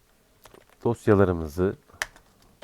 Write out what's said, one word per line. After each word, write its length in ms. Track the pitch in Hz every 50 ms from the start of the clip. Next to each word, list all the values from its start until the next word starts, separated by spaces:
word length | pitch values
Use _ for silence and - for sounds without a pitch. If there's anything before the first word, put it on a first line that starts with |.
| _ _ _ _ _ _ _ _ - - - - _ _ _ _ -
dosyalarımızı 920 | 117 117 - - 117 104 95 101 90 90 82 80 76 76 90 90 101 - - _ _ - - - - - - _ _ _ _ _ _ _ _